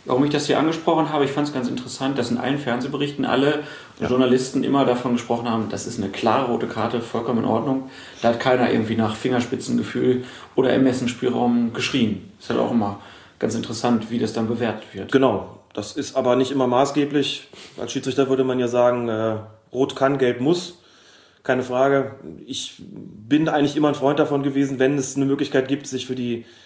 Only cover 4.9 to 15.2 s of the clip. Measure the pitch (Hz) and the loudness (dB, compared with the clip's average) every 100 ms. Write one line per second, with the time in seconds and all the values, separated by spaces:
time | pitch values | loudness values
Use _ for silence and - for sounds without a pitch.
4.9 | 123 127 120 - 117 120 113 107 101 - | 2 0 -2 0 -2 0 -2 -2 -6 -6
5.9 | 117 98 - 117 120 127 113 110 113 110 | -4 -6 -2 2 2 2 -2 -2 -2 -2
6.9 | 123 - 117 - 117 104 113 147 135 - | -2 -4 -4 -2 0 2 0 0 -2 -4
7.9 | - - - 117 117 131 127 120 117 110 | -14 -20 -2 0 0 2 2 2 2 0
8.9 | 110 110 107 131 123 123 - - 120 117 | 0 0 -2 0 0 0 -4 -2 -2 -2
9.9 | 127 127 127 123 - - - 127 117 131 | 0 2 2 -2 -14 -4 0 2 4 4
10.9 | 120 120 - 123 120 123 120 117 113 120 | 2 -2 -2 -2 0 2 2 0 -2 -2
11.9 | 139 110 95 - - - 120 117 117 101 | 2 0 0 -8 -14 -4 -2 0 0 0
12.9 | 101 - - - - 113 113 117 110 127 | -4 -14 -20 -20 -4 -2 -2 -6 -2 2
13.9 | 117 110 120 107 117 113 113 117 107 - | 2 0 -4 -2 -2 -2 -2 -2 -4 -10
14.9 | 98 95 135 | -12 0 4